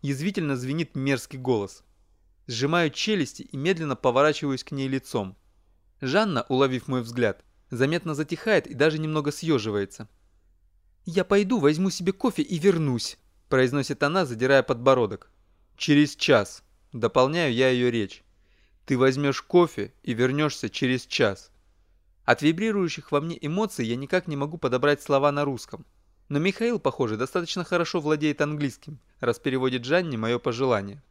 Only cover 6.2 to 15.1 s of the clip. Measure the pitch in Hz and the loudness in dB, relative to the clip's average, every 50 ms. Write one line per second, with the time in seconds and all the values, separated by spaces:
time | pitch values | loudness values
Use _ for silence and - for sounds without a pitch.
6.2 | 220 208 170 123 - - 135 127 135 135 127 127 - - 135 127 120 113 120 127 | 2 2 0 -2 -2 0 2 2 2 2 2 -2 -4 -2 -4 -4 -4 -4 -4 0
7.2 | 120 107 95 _ _ _ _ _ _ _ - 117 131 139 160 175 - 170 156 139 | 0 0 0 _ _ _ _ _ _ _ -2 0 0 0 0 -2 -4 -4 -4 -4
8.2 | 156 147 170 156 - 220 214 175 - - - 123 143 160 156 156 156 156 156 151 | -4 -6 -6 -6 -2 2 2 2 2 -2 -2 2 2 2 2 0 -4 -2 -2 -2
9.2 | 147 147 143 - - 160 156 127 104 113 104 104 101 95 - - 92 - _ _ | -2 -2 -4 -4 -2 0 0 0 0 0 -2 -2 -2 -4 -8 -18 -20 -20 _ _
10.2 | _ _ _ _ _ _ _ _ _ _ _ _ _ _ _ _ _ - 165 190 | _ _ _ _ _ _ _ _ _ _ _ _ _ _ _ _ _ -4 -2 -2
11.2 | 180 - 202 202 208 190 247 226 147 143 156 151 190 190 180 - 175 175 190 - | 0 2 2 2 2 2 0 4 4 4 4 4 0 -2 -2 -2 -4 -4 -4 0
12.2 | - 247 - - 151 - - 165 147 202 185 170 156 143 127 117 - - - _ | -2 -2 0 0 -4 -2 -2 2 4 4 4 4 2 0 0 -2 -4 -6 -12 _
13.2 | _ _ _ _ _ _ - 131 127 127 123 147 135 - 143 - - 143 160 190 | _ _ _ _ _ _ 2 4 4 4 2 -2 -4 -4 -4 -2 -2 0 2 0
14.2 | 185 131 120 110 123 131 139 135 123 - 135 117 120 131 131 127 120 101 | 0 -2 -2 -2 2 4 6 4 4 4 -2 0 4 4 4 6 4 0